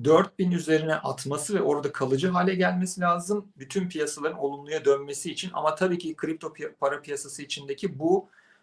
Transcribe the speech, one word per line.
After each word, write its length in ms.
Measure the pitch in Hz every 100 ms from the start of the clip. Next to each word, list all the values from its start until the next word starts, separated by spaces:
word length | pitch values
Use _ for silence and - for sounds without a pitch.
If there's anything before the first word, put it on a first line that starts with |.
dört 360 | 131 160 196 -
bin 120 | 180
üzerine 440 | 175 156 156 156 151
atması 600 | 135 - 135 143 - 190
ve 60 |
orada 300 | 143 147 143
kalıcı 360 | - 131 135 185
hale 280 | 180 185 185
gelmesi 460 | 185 180 185 185
lazım 460 | 175 175 175 208 196 -
bütün 320 | 135 196 180
piyasaların 480 | 156 147 147 151 156
olumluya 480 | 143 143 147 156 139
dönmesi 460 | 139 143 139 175
için. 200 | 139 185
Ama 220 | 151 151 151
tabii 220 | 185 175
ki 180 | 165 156
kripto 380 | 151 160 160
piya-, 220 | - 143 -
para 220 | 139 143
piyasası 400 | 143 139 143 -
içindeki 580 | 143 143 139 139 196 135
bu 280 | 165 190 - _ _ _